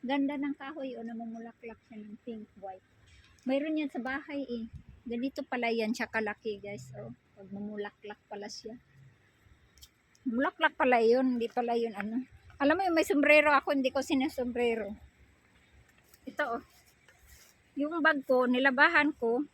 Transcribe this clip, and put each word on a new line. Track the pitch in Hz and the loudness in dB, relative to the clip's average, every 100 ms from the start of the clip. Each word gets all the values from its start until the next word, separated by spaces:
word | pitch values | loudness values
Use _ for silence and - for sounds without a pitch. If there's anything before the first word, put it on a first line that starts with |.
Ganda | 240 285 277 285 | 0 0 0 -2
ng | 285 277 | -4 -6
kahoy, | 269 311 269 233 | -10 -8 -8 -8
oh, | 233 | -10
namumulaklak | 226 233 226 233 - 233 220 _ | -10 -10 -12 -14 -16 -16 -16 _
siya | 220 | -18
ng | 208 208 - | -16 -16 -12
pink, | 226 214 - | -14 -14 -16
white. | 190 190 _ _ - - - _ | -16 -16 _ _ -20 -20 -20 _
Mayroon | - 269 311 311 | -2 -2 0 -2
yan | 294 | -2
sa | - | -4
bahay, | 240 269 294 285 277 | -6 -6 -6 -8 -6
eh. | 240 226 - - - | -6 -8 -14 -18 -18
Ganito | - 233 262 - | -8 -4 -4 -6
pala | 277 247 233 | -6 -4 -2
yan | 226 214 | 0 -2
siya | 240 226 | -2 -2
kalaki, | 226 214 208 226 202 | -2 -4 -6 -8 -8
guys. | 202 208 - 208 | -10 -12 -14 -14
Oh, | 226 240 _ - | -14 -16 _ -20
pag | 196 | -14
mamulaklak | 196 208 208 208 _ 208 208 _ | -10 -8 -6 -8 _ -16 -16 _
pala | 208 208 | -12 -12
siya. | - 220 240 _ - - _ _ _ _ _ _ _ - _ _ _ | -12 -14 -16 _ -20 -20 _ _ _ _ _ _ _ -20 _ _ _
Mulaklak | 262 226 302 - 311 - | -4 0 0 2 -2 2
pala | 269 247 | 4 6
yun, | 226 247 262 240 | 6 4 4 0
hindi | 226 | -2
pala | - 240 240 | -2 -2 0
yun, | 233 | -2
ano. | 202 202 233 254 - - - | -4 -6 -6 -6 -16 -20 0
Alam | 285 330 | 2 2
mo | 381 | 2
yung | 330 | 2
may | |
sombrero | 311 294 294 302 302 | 2 4 8 8 8
ako, | 285 - 285 | 4 4 0
hindi | 262 | 0
ko | 269 | -2
sinasombrero. | 262 285 262 - 247 233 240 226 202 220 - _ - _ _ _ _ - _ _ _ _ | 0 0 0 -2 -4 0 0 0 -4 -10 -18 _ -20 _ _ _ _ -20 _ _ _ _
Ito, | - - 285 233 | -16 -4 -4 -4
oh. | - _ _ _ _ _ _ - - _ _ - | -8 _ _ _ _ _ _ -20 -20 _ _ -6
Yung | 294 339 | -4 2
bag | 302 294 | 2 2
ko, | 262 254 247 | 2 4 4
nilabahan | 247 269 254 302 339 294 - | 4 2 4 6 6 2 0
ko. | 233 240 294 | -2 0 -2